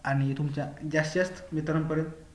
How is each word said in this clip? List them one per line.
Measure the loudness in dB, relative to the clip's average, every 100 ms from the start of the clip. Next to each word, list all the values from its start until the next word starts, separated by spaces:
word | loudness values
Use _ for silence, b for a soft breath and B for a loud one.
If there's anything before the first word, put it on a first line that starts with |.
आणि | 2 2 2 2
तुमच्या | -2 -2 -4 -6 0
जास्तीत | 0 2 2
जास्त | 0 -2 -4
मित्रांपर्यंत | -4 2 2 2 0 0 -6 -16